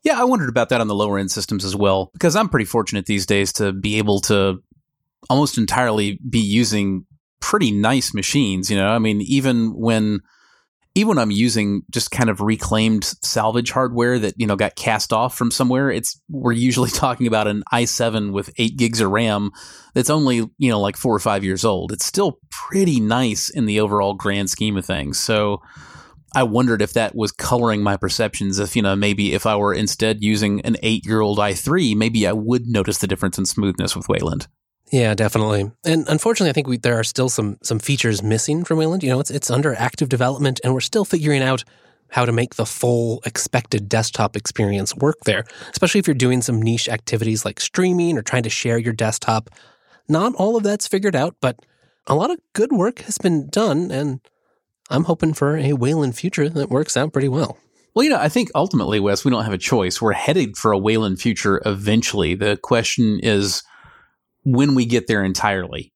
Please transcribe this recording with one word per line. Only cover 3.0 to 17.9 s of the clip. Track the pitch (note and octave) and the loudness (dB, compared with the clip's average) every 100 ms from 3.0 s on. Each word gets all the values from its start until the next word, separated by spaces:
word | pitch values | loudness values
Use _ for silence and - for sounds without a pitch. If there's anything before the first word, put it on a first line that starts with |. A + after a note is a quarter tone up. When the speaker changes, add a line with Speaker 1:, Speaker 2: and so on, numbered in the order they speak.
Speaker 1:
these | F2+ G#2 F#2 | -2 -2 2
days | G2+ G2 | 0 0
to | - G#2 | 0 -2
be | F#2+ G2 G#2+ | -2 -2 0
able | G#2 G2 | 2 0
to | - G#2 G2 F#2 _ _ _ _ _ _ - | 2 2 2 -2 _ _ _ _ _ _ -2
almost | C3 D3 - | 0 2 0
entirely | G#2+ - B2 G#2+ G2+ G2 B2+ | 0 2 2 2 0 -4 -2
be | A#2 | -2
using | G#2 G#2+ A2+ G#2+ G2+ F#2+ - _ _ _ | 2 2 2 0 0 -2 -6 _ _ _
pretty | - G#3 C#3 | -2 2 2
nice | G#2 A2 C3 - | 2 2 2 0
machines, | G#2 F#2 C#3+ A#2+ F#2 F#2 | -4 -2 0 0 -2 -2
you | G#2 | 0
know? | G2 | 2
I | A2+ | 2
mean, | A2 G#2 | 0 0
even | G2 C#3 C3+ A#2+ A2+ | 0 0 2 2 0
when, | - A2+ A2+ G#2+ G#2 _ _ _ _ _ _ _ | 0 0 2 2 -2 _ _ _ _ _ _ _
even | - G#3+ | 0 2
when | E3+ | 2
I'm | A2 | 2
using | G#2 A#2+ A2 G#2 G2+ - | 2 2 2 0 -2 -4
just | A#2+ - | -6 -4
kind | - A#2 | 0 0
of | G2 | 2
reclaimed | G#2 A2 - A2 A2 A2 | 0 0 0 2 2 2
salvage | - - - - A2 A#2 A#2+ | -2 -6 -4 -2 0 0 -2
hardware | - B2+ A#2+ A#2+ B2 | -2 -2 0 0 2
that, | G#2+ - | -2 -2
you | A2 | -2
know, | G2+ | 0
got | G#2 - | 0 -2
cast | - G#2+ - | -2 -2 0
off | A2 B2 - | 0 -2 -2
from | A#2+ | -2
somewhere, | - B2+ B2+ C#3 | 0 0 2 0
it's, | A#2 A#2 - _ | -2 -4 -10 _
we're | D3 B2 | -4 0
usually | A#2 B2 B2 B2 | 2 2 2 0
<laughs> | - | 0
talking | C3+ A#2+ A#2+ | -2 0 0
about | A2 G#2+ | 2 0
an | G#2 - | -2 -2
i | A#2+ | 0
seven | A#2+ | 0